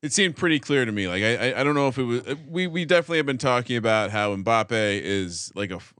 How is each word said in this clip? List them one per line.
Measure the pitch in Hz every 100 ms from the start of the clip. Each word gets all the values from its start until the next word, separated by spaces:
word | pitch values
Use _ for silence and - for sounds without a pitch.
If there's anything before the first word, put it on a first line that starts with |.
it | 151
seemed | - 190 139
pretty | 180 151
clear | - 143
to | 120
me. | 104 95
Like, | 90
I, | 107 113 123
I, | 113
I |
don't | 139 147
know | 139
if | 131
it |
was, | 123 120 123
uh, | 147 160
we, | 170 185
we | 165 165
definitely | 175 165 165
have | 143
been | 131
talking | 135 123 120 120
about | 113 110 101
how | 107 104 98
Mbappe | 98 113 107 113 107 101
is, | 78 101 92 85 - -
like, | 101
a | 90
f-, | -